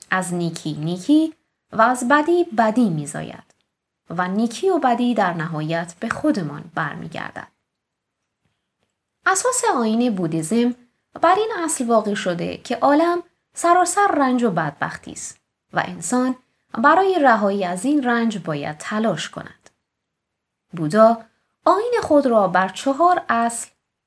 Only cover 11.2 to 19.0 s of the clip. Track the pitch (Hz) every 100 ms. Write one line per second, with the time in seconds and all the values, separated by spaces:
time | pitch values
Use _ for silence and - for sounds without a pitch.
11.2 | 330 392 440 392 330 - 233 226 208 202
12.2 | 185 170 175 175 - 233 269 294 339 349
13.2 | - _ _ - 339 359 349 403 403 311
14.2 | 262 247 233 170 151 - 160 - - -
15.2 | - - _ _ _ 185 - 180 - 247
16.2 | 254 254 _ _ _ 226 277 339 392 359
17.2 | 269 214 202 202 175 185 262 294 247 233
18.2 | 233 208 160 147 147 156 - 214